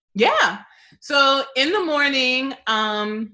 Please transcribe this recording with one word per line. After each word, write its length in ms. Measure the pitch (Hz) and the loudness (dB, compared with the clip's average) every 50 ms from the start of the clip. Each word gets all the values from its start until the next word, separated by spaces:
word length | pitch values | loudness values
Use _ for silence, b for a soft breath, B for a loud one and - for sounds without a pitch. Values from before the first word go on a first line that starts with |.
| _ _ - | _ _ -2
Yeah. 440 | 196 226 440 605 640 - 175 - 208 - B B B B B B B | 2 2 2 4 2 2 0 -2 -4 -14 B B B B B B B
So 440 | - - 294 277 277 269 277 269 - - - | -8 -2 2 4 4 4 4 2 0 -2 -2
in 160 | 254 269 311 381 | -2 0 0 0
the 100 | 427 370 | 0 0
morning, 720 | 320 302 294 285 285 277 262 254 254 254 254 262 269 262 - - | 0 0 0 0 0 0 0 0 0 0 -2 -2 -4 -8 -8 -4
um, 640 | 220 220 214 220 214 214 208 208 214 214 220 226 214 | -2 -2 0 0 -2 -2 -2 -4 -4 -4 -6 -8 -8